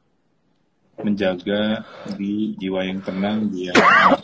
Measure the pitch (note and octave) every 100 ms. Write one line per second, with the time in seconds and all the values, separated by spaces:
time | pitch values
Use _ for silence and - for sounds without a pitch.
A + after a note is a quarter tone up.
0 | _ _ _ _ _ _ _ _ _ -
1 | G#2 G2+ F#2+ F2+ G2+ G#2 G#2+ A2+ - -
2 | G#2+ G2 G2+ G#2 G#2+ - F#2+ F#2+ F#2 F#2+
3 | G2 F#2+ G2+ G#2+ G#2 F2+ F2+ F2 - -
4 | - C4+